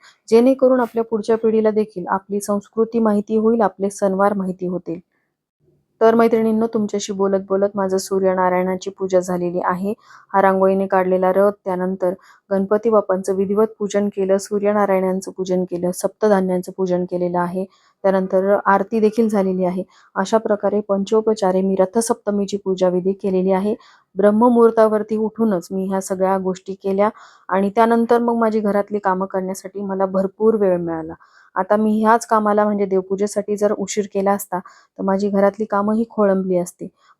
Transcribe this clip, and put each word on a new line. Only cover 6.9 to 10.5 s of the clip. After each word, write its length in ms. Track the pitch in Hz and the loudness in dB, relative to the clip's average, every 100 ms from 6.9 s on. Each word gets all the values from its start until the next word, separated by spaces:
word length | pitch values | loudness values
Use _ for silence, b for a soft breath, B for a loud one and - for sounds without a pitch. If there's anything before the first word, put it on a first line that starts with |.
| 202 208 | -4 -6
बोलत 260 | 196 196 196 196 | -2 0 -2 -2
बोलत 200 | 196 202 | 0 0
माझं 220 | 208 190 190 | -2 -2 -2
सूर्यनारायणाची 960 | - 190 190 185 185 180 185 185 196 | -2 0 0 2 2 0 0 -4 -8
पूजा 300 | - 190 185 | -8 -2 0
झालेली 400 | 180 180 175 180 | 0 -2 -4 -4
आहे. 340 | 185 180 196 233 B B B | -4 -4 -6 -8 B B B
हा 100 | 196 | 2
रांगोळीने 440 | 190 | 2